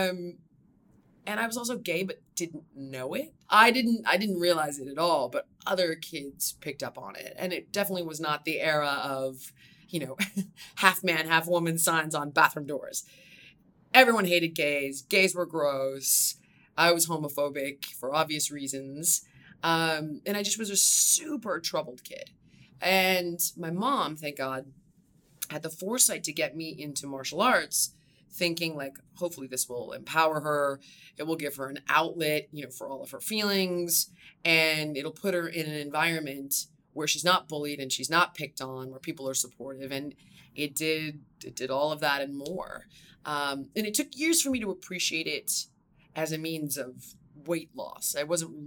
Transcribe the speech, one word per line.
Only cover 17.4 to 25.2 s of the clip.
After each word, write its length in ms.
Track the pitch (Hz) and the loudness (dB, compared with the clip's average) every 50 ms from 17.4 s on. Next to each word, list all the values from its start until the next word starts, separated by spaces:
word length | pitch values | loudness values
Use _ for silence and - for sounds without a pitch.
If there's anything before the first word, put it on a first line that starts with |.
| 143 143 139 143 139 143 143 143 - | -2 0 0 -4 -4 -4 -6 -8 -12
for 280 | - - - 127 135 147 | -12 -10 -8 -4 0 2
obvious 360 | 156 156 151 156 151 - - | 2 2 2 0 -2 -2 -4
reasons. 720 | 147 143 139 127 135 135 135 135 139 151 165 - - - - _ _ - - - - - - | -4 -6 -8 -6 -6 -8 -8 -8 -8 -2 0 2 0 0 -2 _ _ -20 -20 -20 -12 -2 2
Um, 580 | 165 165 165 165 160 160 156 156 151 147 - - | 2 2 4 2 2 0 -2 -2 -6 -8 -8 -6
and 120 | 202 202 | -4 -4
I 60 | 208 202 | -2 -2
just 160 | 202 - 220 | -2 -4 -4
was 100 | 220 202 | -4 -2
a 80 | 196 | 2
super 800 | 185 - - - - - - - - 311 311 294 226 226 202 156 - | 2 4 4 4 4 4 4 2 2 0 -4 -6 -6 -4 -4 -4 -4
troubled 440 | - - - 156 147 127 127 - - | -4 -2 -2 -2 -4 -4 -12 -16 -16
kid. 240 | - - - - - - _ _ - - - - _ - - | -16 -14 -14 -16 -18 -20 _ _ -20 -20 -20 -20 _ -12 -4
And 580 | - 180 190 190 185 185 185 180 175 175 170 170 - - - | 0 4 4 6 6 6 4 4 2 0 -2 -2 -4 -4 -4
my 140 | - 165 160 | -6 -6 -4
mom, 440 | 170 180 226 269 277 220 160 147 156 | -2 0 0 2 2 2 0 -2 -4
thank 220 | 151 151 147 143 | -6 -8 -8 -6
God, 300 | 143 135 135 131 135 139 135 - - _ _ _ _ _ _ _ _ | -4 -4 -4 -4 -6 -8 -12 -20 -20 _ _ _ _ _ _ _ _